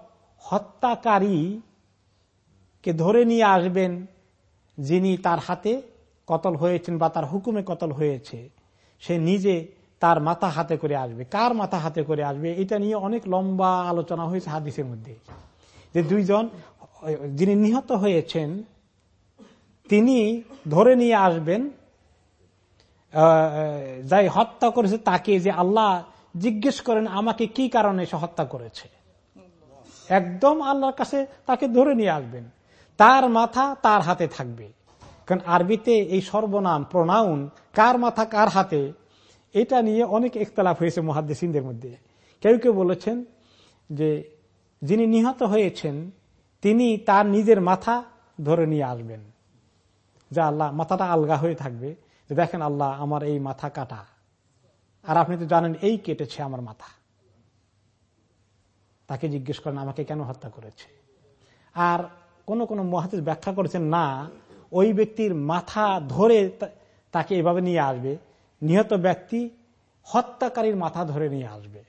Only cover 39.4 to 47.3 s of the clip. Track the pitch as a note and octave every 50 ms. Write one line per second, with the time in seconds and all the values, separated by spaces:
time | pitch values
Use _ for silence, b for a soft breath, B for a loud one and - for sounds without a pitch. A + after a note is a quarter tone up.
39.4 | b b b G3+ A#3+ - C4 B3+ A#3 A3 G#3+ A3+ A#3 G3 G3 A3 A#3+ B3 - A3
40.4 | G#3 G#3+ - - G3 F#3 E3 - E3 E3+ D#3+ F3+ D#3+ D#3+ D3 D3+ D#3 D3 D3+ -
41.4 | F3 F3 D#3 D3 C3 C3+ B2 A2+ B2+ B2+ A#2 - _ b b b b b b b
42.4 | b G#3 A#3+ A#3 A#3 B3 A3 F#3+ F#3 F3+ F#3 F3+ - G#3 A3+ B3 B3 - _ _
43.4 | b b b b b b b b b b D#3 C#3+ D#3 D#3 D3+ D3+ D3+ - _ _
44.4 | _ _ _ _ _ _ _ - - C#3 G3 A3 A3+ A3+ A3+ A3+ A3+ B3 B3+ B3+
45.4 | C4 G3+ G3+ G#3+ G#3 F3+ F3 - - D#3 C#3 D3 E3 F#3 - _ _ _ _ _
46.4 | _ _ _ _ - G3+ G#3+ A#3 B3 A#3+ A3 G#3+ G#3+ - G3 G3 G#3 G#3